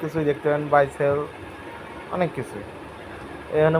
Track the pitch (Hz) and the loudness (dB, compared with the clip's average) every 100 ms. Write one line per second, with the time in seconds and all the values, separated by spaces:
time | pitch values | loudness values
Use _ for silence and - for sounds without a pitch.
0 | 160 160 147 139 151 147 147 147 139 - | -2 0 2 2 2 2 6 6 6 2
1 | 143 143 147 - - - - - - - | 2 2 -2 -8 -14 -14 -14 -14 -14 -14
2 | - 180 170 - 117 104 101 - - - | -6 0 0 -2 -6 -8 -12 -14 -14 -14
3 | - - - - - 156 156 160 | -14 -12 -12 -12 -2 4 6 6